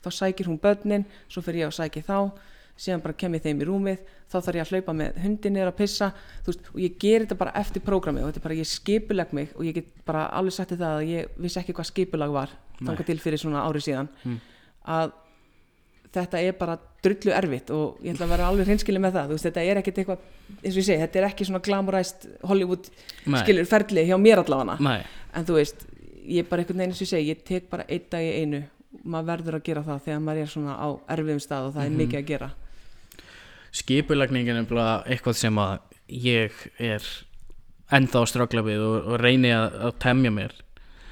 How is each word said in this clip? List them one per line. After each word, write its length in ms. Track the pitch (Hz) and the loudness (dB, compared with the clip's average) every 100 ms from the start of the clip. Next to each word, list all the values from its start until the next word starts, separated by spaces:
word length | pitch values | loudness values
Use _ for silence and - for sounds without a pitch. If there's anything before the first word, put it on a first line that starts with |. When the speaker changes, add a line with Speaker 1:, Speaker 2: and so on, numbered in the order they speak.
Speaker 1:
þá 60 | 180 | -8
sækir 360 | - 190 185 180 | -2 -2 0 -2
hún 120 | 160 | 2
börnin, 460 | 202 202 208 208 202 - - | 2 2 2 0 -2 -10 -12
svo 120 | - | -8
fer 100 | 170 | -6
ég 120 | 170 151 | -4 -4
og 60 | |
sæki 300 | 156 160 151 156 | -4 -6 -6 -4
þá, 260 | 196 202 196 - - - - | 0 0 -4 -20 -20 -20 -10
síðan 240 | - 175 | -4 -4
bara 100 | 160 | -4
kem 200 | 160 185 | -4 -2
ég 80 | 165 | -2
þeim 180 | 156 147 | -2 -2
í 40 | 147 | 0
rúmið, 300 | 196 196 190 - - - | 0 0 -2 -8 -20 -6
þá 60 | 185 | -4
þarf 140 | 175 170 | -2 -2
ég 60 | |
að 60 | 160 | 0
hlaupa 220 | 185 185 160 | -2 -2 -2
með 220 | 151 - | -2 -2
hundinn 320 | 190 208 208 | -2 0 0
niður 140 | 196 185 | 0 0
að 60 | 180 | 0
pissa, 360 | 208 - 202 - - - | -2 0 -2 -4 -16 -8
þú 60 | - | -6
veist, 220 | - - | -6 -8
og 60 | - | -4
ég 160 | 180 175 | -4 0
geri 280 | 196 220 220 | 4 4 2
þetta 120 | 185 | -2
bara 140 | 196 | -2
eftir 280 | - 202 190 | -2 -4 -4
prógrami 380 | 202 196 165 139 | 0 0 0 -2
og 80 | 131 | -2
þetta 60 | - | -4
er 80 | 160 | -6
bara, 80 | 160 | -4
ég 100 | 156 | -4
skipulegg 680 | - - 214 214 196 165 | -6 0 0 2 -2 -2
mig 160 | 143 147 - | -4 -6 -6
og 60 | 165 | -4
ég 80 | 165 | -4
get 300 | 160 - - | -8 -14 -4
bara 240 | 156 156 | -2 -2
alveg 200 | - 190 | -2 -2
sagt 180 | 185 185 | -2 -6
þér 80 | 175 | -4
það 160 | 165 151 | -2 -2
að 120 | 156 | -2
ég 160 | 170 - - | -4 -6 -6
vissi 220 | 175 180 | -6 -4
ekki 140 | 175 | -6
hvað 160 | 180 165 | -6 -6
skipulag 400 | - 185 165 147 | -2 -2 0 0
var 180 | 143 135 - - - | -2 -4 -8 -18 -8
Speaker 2:
Nei. 80 | 127 160 | -6 -4
Speaker 1:
þangað 100 | 160 | -2
til 120 | 160 | -2
fyrir 180 | 165 156 | -2 -2
svona 240 | 160 147 156 | -2 -2 0
ári 140 | 151 | -2
síðan, 240 | 151 131 143 - 127 | -2 -4 -4 -8 -8
Speaker 2:
Mm. 140 | 117 - - _ _ - | -8 -8 -20 _ _ -4
Speaker 1:
að 240 | 160 160 - _ _ _ _ _ _ _ _ - | -2 -2 -6 _ _ _ _ _ _ _ _ -6
þetta 280 | 185 180 175 | -4 -2 0
er 100 | 180 | 0
bara 260 | 185 170 - - _ | 0 -4 -6 -10 _
drullu 280 | 185 202 208 | 2 4 2
erfitt 360 | - 185 131 - | 2 2 -2 -2
og 280 | 151 151 - | -2 -2 -4
ég 140 | - 165 | -8 -4
ætla 100 | 175 | 2
að 40 | |
vera 180 | - 175 | 4 4
alveg 180 | 196 190 | 4 4
hreinskilin 340 | 208 - 190 | 4 4 2
með 120 | 190 | 2
það, 140 | 185 139 | 0 -2
þú 80 | 156 | -2
veist, 100 | 175 | -2
þetta 160 | 170 | 0
er 160 | 170 202 | 0 2
ekkert 200 | 190 185 | 0 -2
eitthvað, 200 | 190 185 - - - - | -4 -4 -8 -20 -20 -8
eins 100 | - | -2
og 80 | 190 | 0
ég 40 | 190 | 2
segi, 160 | 165 | 2
þetta 140 | 160 185 | 2 2
er 120 | 196 | 0
ekki 160 | 196 190 | 0 -4
svona 160 | 185 | -2
glamoræst 680 | 208 196 196 190 185 - - - | 0 0 2 0 -2 -6 -18 -12
Hollywood, 460 | 185 196 180 180 - - - - - | 2 2 2 -2 -6 -20 -20 -10 0
Speaker 2:
Nei. 120 | 135 | 2
Speaker 1:
skilur, 220 | 117 185 175 | 6 6 6
ferli 380 | 220 202 190 165 | 4 4 2 4
hjá 100 | 185 | 8
mér 200 | 214 208 | 8 8
allavega. 360 | 156 135 117 151 | 6 0 0 0
Speaker 2:
Nei. 240 | 139 113 - - - 180 | 2 0 -4 -14 -10 -6
Speaker 1:
En 100 | 165 | 2
þú 80 | 160 | 4
veist, 260 | 151 - - - - - - | 2 -2 -18 -18 -20 -18 -2
ég 240 | 170 165 | -2 0
bara 140 | 175 | -2
einhvern 140 | 175 185 | -2 -2
veginn, 120 | 185 | -2
eins 120 | 180 | -4
og 40 | 190 | -2
ég 80 | |
segi, 160 | 175 151 160 | 0 0 -4
ég 80 | - | -4
tek 240 | 185 180 | -6 -4
bara 140 | - - | -10 -4
einn 140 | 170 - | -6 -4
dag 120 | 170 | -4
í 180 | 165 131 | -2 -2
einu, 220 | 151 147 143 _ - - - | -2 -4 -8 _ -20 -16 -8
maður 200 | 165 160 170 | -6 -4 -4
verður 120 | 165 160 | -4 -6
að 40 | |
gera 200 | 156 151 | -4 -6
það 180 | 151 143 | -4 -8
þegar 180 | - 151 | -6 -4
maður 200 | 156 156 | -2 -2
er 60 | 147 | -4
svona 280 | 156 147 139 | -6 -6 -6
á 120 | 151 143 - | -6 -6 -6
erfiðum 300 | 160 156 147 | -4 -2 -4
stað 260 | - 139 131 | -4 -6 -4
og 60 | 143 | -4
það 100 | 143 | -2
er 40 | |
Speaker 2:
Mhm. 80 | 156 | 0
Speaker 1:
mikið 220 | 156 147 | 0 -2
að 60 | 143 | -4
gera. 260 | 139 127 - - - - - - - - - - - - | -6 -6 -10 -14 -16 -18 -20 -20 -20 -20 -20 -20 -20 -12
Speaker 2:
Skipulagning 800 | - - 131 151 147 131 131 120 | -10 0 0 4 2 2 2 0
er 60 | 117 | 0
nefnilega 500 | 113 117 113 110 98 | 0 2 2 2 0
eitthvað 280 | 127 - 113 | -2 0 2
sem 200 | 117 107 | 2 4
að 240 | 98 98 - - _ | 2 -2 -8 -20 _
ég 420 | 123 123 117 110 - - - | -2 2 2 2 -4 -16 -6
er 220 | 117 107 - - - - - - - - - | -4 -4 -6 -12 -14 -18 -16 -16 -18 -20 4
ennþá 280 | 139 131 123 | 6 6 4
að 80 | 117 | 2
ströggla 360 | 123 120 117 | 2 0 0
við 180 | 110 107 | 0 0
og, 220 | 107 110 101 | 0 0 0
og 80 | 117 | 2
reyni 260 | 120 131 123 | 6 6 6
að, 300 | 117 110 101 | 6 2 0
að 200 | 120 - | -4 0
temja 320 | 123 127 127 | 2 4 4
mér, 200 | 104 98 - - - - - - | 2 -4 -8 -20 -20 -20 -20 -20